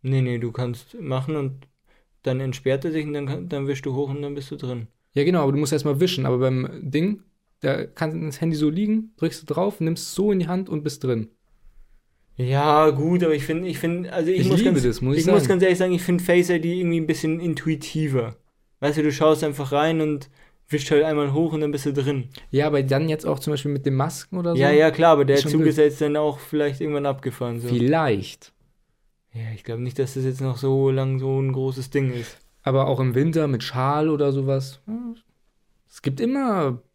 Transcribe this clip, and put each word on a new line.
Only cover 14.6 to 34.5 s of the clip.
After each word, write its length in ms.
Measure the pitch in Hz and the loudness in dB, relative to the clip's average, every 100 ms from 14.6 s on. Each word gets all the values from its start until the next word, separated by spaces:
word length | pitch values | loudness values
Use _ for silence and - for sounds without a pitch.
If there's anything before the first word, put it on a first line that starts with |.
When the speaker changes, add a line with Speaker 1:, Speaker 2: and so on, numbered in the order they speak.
Speaker 2:
liebe 120 | 247 | 4
Speaker 1:
ganz, 100 | 160 | 4
Speaker 2:
das, 180 | 123 110 | 2 0
muss 120 | 127 147 | 0 2
ich 40 | |
Speaker 1:
ich 60 | 165 | 4
muss 140 | 202 | 4
Speaker 2:
sagen. 60 | 135 | 4
Speaker 1:
ganz 120 | 185 | 4
ehrlich 160 | 185 180 | 4 4
sagen, 140 | 185 | 2
ich 100 | 175 | 0
find 200 | 180 175 | 0 0
Face 260 | 180 180 180 | 4 4 4
I 100 | 175 | 0
D 200 | 165 180 | 0 -2
irgendwie 180 | 175 170 | 0 0
ein 80 | 156 | 0
bisschen 320 | 156 156 160 | -2 -2 -2
intuitiver. 1000 | 170 147 160 151 - 156 156 131 113 110 _ _ _ _ | -2 -2 -2 -4 -4 -4 0 0 -2 -10 _ _ _ _
Weißt 160 | 143 147 | -2 2
du, 40 | |
du 100 | 151 | 0
schaust 320 | 135 156 151 | 4 4 4
einfach 260 | 156 139 135 | 0 -4 -2
rein 300 | 147 156 165 | 0 2 2
und 300 | 156 147 - _ - _ _ | 0 -2 -8 _ -20 _ _
wischst 220 | 147 139 | -6 2
halt 140 | 147 | 2
einmal 300 | 156 151 143 | 4 2 0
hoch 180 | 139 165 | 0 0
und 80 | 156 | 0
dann 100 | 151 | -2
bist 140 | 143 | -2
du 80 | 147 | -2
drin. 380 | 143 135 139 120 - - | -2 -2 -2 -6 -14 -2
Speaker 2:
Ja, 160 | 131 151 | 0 2
aber 160 | 147 | 0
dann 280 | 135 135 160 | 2 0 0
jetzt 160 | 151 - | -2 -2
auch 120 | 139 | -2
zum 140 | - | -2
Beispiel 180 | 143 147 | -2 -2
mit 140 | 139 | -2
den 100 | 139 | 0
Masken 440 | 135 139 - - 180 | 0 0 -4 -8 -4
oder 180 | 175 160 | 0 2
so? 40 | |
Speaker 1:
Ja, 100 | 139 | 6
ja, 200 | 147 160 | 6 6
klar, 220 | 147 165 | 6 6
aber 140 | 151 139 | 6 6
der 100 | 139 | 4
Speaker 2:
Ist 60 | |
schon 80 | 147 | 4
Speaker 1:
Zug 80 | 151 | 4
Speaker 2:
blöd. 100 | 160 | 4
Speaker 1:
ist 40 | 147 | 6
jetzt 240 | 151 143 | 4 4
dann 160 | 151 151 | -2 0
auch 220 | 151 139 | 0 -2
vielleicht 420 | - 151 147 135 | -4 -2 0 -2
irgendwann 240 | 156 147 | -4 -2
abgefahren, 560 | 143 135 135 - 120 117 | -2 -2 -6 -6 -6 -6
so. 80 | 120 | -2
Speaker 2:
Vielleicht. 840 | 120 123 160 151 101 - - - _ _ _ _ _ _ _ _ | 0 2 2 2 0 -4 -14 -20 _ _ _ _ _ _ _ _
Speaker 1:
Ja, 80 | 117 110 | -12 -10
ich 80 | 110 | -10
glaub 140 | - 113 | -10 -6
nicht, 200 | 123 127 | -6 -2
dass 160 | 131 | -4
das 100 | 131 | -2
jetzt 160 | 131 131 | -4 -2
noch 160 | 131 120 | -4 -2
so 340 | 135 135 135 | 0 2 2
lang 280 | 135 135 131 | 2 0 -2
so 200 | 135 135 | -2 0
ein 140 | 135 | 0
großes 380 | 131 131 131 131 | -2 -4 -4 -4
Ding 220 | 143 135 | -2 -2
ist. 240 | 120 117 - _ _ | -4 -10 -16 _ _
Speaker 2:
Aber 240 | - 135 139 | 0 2 2
auch 120 | 127 | 2
im 140 | 127 | 2
Winter 320 | 120 156 160 151 | 2 2 2 0
mit 160 | 120 | -2
Schal 460 | - 127 131 147 156 | -4 -2 0 2 0
oder 240 | 147 143 | 2 2
sowas. 480 | 135 135 | 2 0